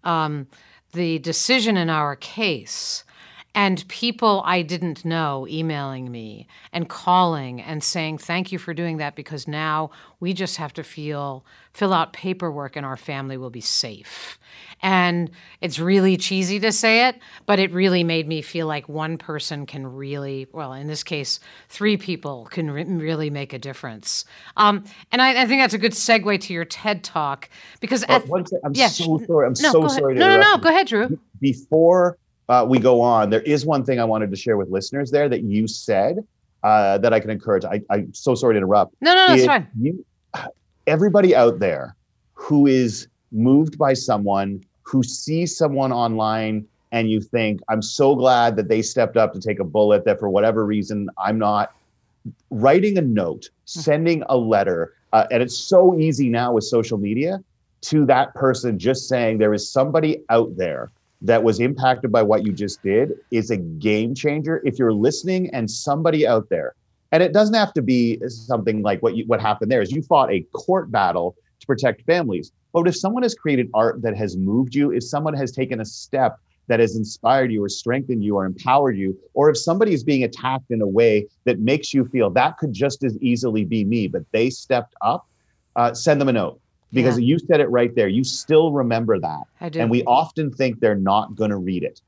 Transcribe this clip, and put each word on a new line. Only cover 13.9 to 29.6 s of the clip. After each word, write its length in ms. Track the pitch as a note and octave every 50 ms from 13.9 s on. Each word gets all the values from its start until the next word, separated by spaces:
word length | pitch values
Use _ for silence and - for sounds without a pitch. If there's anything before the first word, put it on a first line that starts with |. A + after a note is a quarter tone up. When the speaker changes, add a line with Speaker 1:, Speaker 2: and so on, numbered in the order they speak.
| G#2 G2+ - - - - - - - _ _ _ - - - - - _
Speaker 1:
And 500 | - F#3+ F#3+ F#3 F3+ F3 F3 F3 E3+ - - - - - - _
it's 180 | - F3 C3+ D3+
really 380 | E3 F3+ G3 G3 F#3 F#3+ F#3
cheesy 420 | F3 - - G3 F#3+ F#3+ F3+ G3+ G#3
to 120 | G3 A3+ G#3+
say 340 | - - A3 A3 A#3 A#3+
it, 80 | C4 B3 - - - - - _
but 120 | - G#3 F#3
it 120 | F#3+ F#3
really 320 | E3+ F3+ F#3+ F#3+ F3+ F3+ E3+
made 240 | E3+ E3 D#3+ D#3
me 140 | D3 D#3+ D#3
feel 260 | D3 - - E3 D#3+
like 220 | D#3 D3+ D3 - -
one 280 | D3 D#3 D#3 D#3+ E3
person 480 | D3+ - - D3+ D3 - - D#3 C#3+ D3
can 220 | - - C#3+ C3+
really, 600 | C3 B2+ C3+ C#3 C#3 C#3+ C#3+ C#3 C#3 C3+ C3+ C3+ C3
well, 220 | - D#3 D3+ C3 C3
in 140 | C3+ C#3+
this 140 | D3+ D3+ C#3+
case, 380 | - - E3 D3 C3+ - - - _ - - - _ _
three 260 | - - G3+ G#3+ G#3
people 520 | G3 G3+ F#3 F3 - - D3 C#3 B2 A2+ -
can 180 | - F3+ D#3+ D3+
re-, 140 | C#3 D3 E3
really 460 | E3+ F#3+ E3 D3+ D#3+ E3 D#3 D#3 D3
make 240 | C#3+ C#3+ C#3 C3+ -
a 40 | C3
difference. 680 | - C#3 B2+ - - B2+ A2 G#2+ - - - - - _ - - - - -
Um, 260 | - G#3+ G#3 G3+ F#3+ - - - - - _ -
and 80 | B3
I, 220 | C4 C4 C4 B3 B3+
I 20 |
think 140 | A3 C4+ C4+
that's 120 | C4 A#3 G#3+
a 40 | G#3 F#3+
good 80 | A3+ F#3+
segue 480 | - - - A3+ A3 F3 G#3 G3+ F#3+
to 120 | G3 - F3+
your 120 | E3+ E3
ted 400 | E3 - - - G#3+ G#3 F3+ -
Talk, 440 | - - D#3+ D3+ C#3 C#3 - - - - - - - - _
because 240 | - F#3+ C4 A3+ - -
Speaker 2:
Well, 80 | -
Speaker 1:
at 100 | A#3 -
Speaker 2:
one 180 | C3 D#3+ F#3 E3+
sec, 140 | - - - -
I'm 80 | C#3+ C#3
Speaker 1:
Yeah, 120 | B3+ B3+ G3+
Speaker 2:
so 280 | - - E3+ E3 D#3+
Speaker 1:
sh-, 100 | D#3 -
Speaker 2:
sorry. 200 | - E3+ D3+ C3+
I'm 60 | A#2+ B2 -